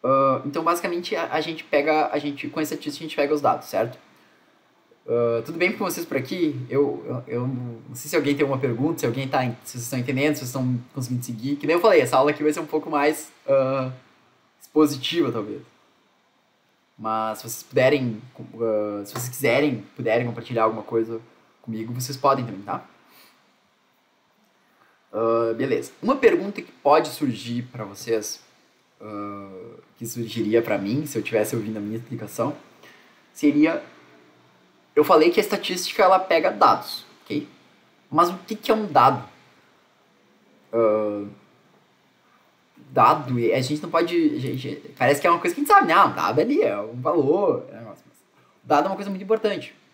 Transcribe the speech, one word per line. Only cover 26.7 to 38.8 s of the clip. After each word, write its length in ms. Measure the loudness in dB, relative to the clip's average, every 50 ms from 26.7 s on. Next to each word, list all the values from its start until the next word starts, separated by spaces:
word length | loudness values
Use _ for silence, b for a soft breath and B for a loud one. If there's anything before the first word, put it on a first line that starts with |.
pode 380 | -20 _ _ 4 4 4 4 0
surgir 540 | -6 -4 -4 -4 -4 -4 -6 -6 -6 -6 -6 -8
pra 120 | -10 -12 -12
vocês, 580 | -12 -12 -14 -4 -2 -2 -2 -2 -6 -12 -12 -16 _ _ _ _ _ _ _ _ _ _ _
ah, 800 | -16 -14 -12 -10 -10 -10 -12 -12 -14 -16 -16 -16 -16 -18 -20 -20 -20 _ _ _
que 80 | -14
surgiria 560 | -12 -8 -8 -10 -8 -6 -4 -2 2 2 2
pra 160 | 2 2 -2 -2
mim, 280 | -2 -2 -2 -2 -2
se 120 | -4 -6 -6
eu 60 | -6
tivesse 320 | 0 0 0 0 0 -2
ouvindo 220 | -4 -4 -4 -6 -6
a 40 |
minha 160 | -6 -6 -8 -8
explicação, 580 | -8 -10 -10 -10 -10 -12 -6 -4 -4 -4 -4 -8 -14 -20 _ _ b b b b b b b b b _ _
seria, 500 | 0 2 2 4 6 4 4 2 -2 -6 -10 -20 -20 -20 -20 -20 -20 _ _ _ _ _ _ _ _ _ _ _ _ _ _ _
eu 80 | 2 4
falei 280 | 6 6 6 6 6
que 80 | 4 2
a 40 | 2
estatística, 600 | 0 -2 -4 -4 -4 -6 -6 -6 -8 2 4 6
ela 160 | 6 6 6
pega 320 | 4 2 2 2 2 0
dados, 540 | 2 4 4 4 4 4 0 -10 -14 -16 -16 -20 -20 _ _
ok? 240 | -6 -6 -6 -6 -8 -18 _ _ _ _ _ _ _ _ _ _ _
Mas 180 | 2 2 2 2
o 80 | 0 -6
que 180 | -8 -10 -10
que 160 | -8 0 0
é 40 | 0
um 100 | 2